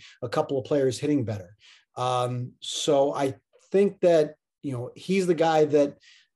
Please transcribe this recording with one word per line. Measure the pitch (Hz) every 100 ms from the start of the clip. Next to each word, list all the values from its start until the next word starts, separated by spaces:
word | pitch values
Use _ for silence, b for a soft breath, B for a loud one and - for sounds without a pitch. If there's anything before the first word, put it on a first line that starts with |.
| B B
a | 123
couple | 127 120 139
of | -
players | 147 131 120
hitting | 147 143
better. | 110 104 90 _ b b b -
Um, | 127 123 123 123 127 -
so | - - - 139 139
I | 131 139 - _ _ _
think | 190 202 190
that, | 180 160 151 - _ _
you | 143
know, | 123 104
he's | - - 196 180
the | 156
guy | 160 156 151
that, | 147 143 - b b b